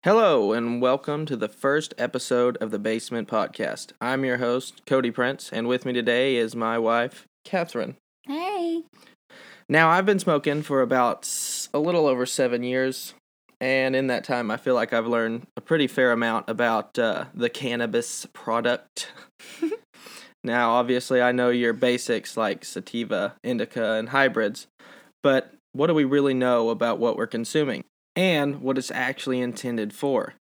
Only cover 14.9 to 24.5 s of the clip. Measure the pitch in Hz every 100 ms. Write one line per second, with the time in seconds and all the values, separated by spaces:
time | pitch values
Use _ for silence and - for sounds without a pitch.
14.9 | 117 113 120 113 117 127 - - 160 131
15.9 | - 127 117 117 113 - 113 120 110 -
16.9 | - 113 95 - - 117 - 135 120 120
17.9 | 117 117 - - - - 113 120 123 _
18.9 | - - - - _ - - 320 453 _
19.9 | - - - - _ - 120 117 120 123
20.9 | 123 - 127 123 123 123 123 120 110 123
21.9 | 123 - 113 - - 110 - - - -
22.9 | 117 113 95 98 - 123 117 113 123 110
23.9 | 110 117 139 135 113 104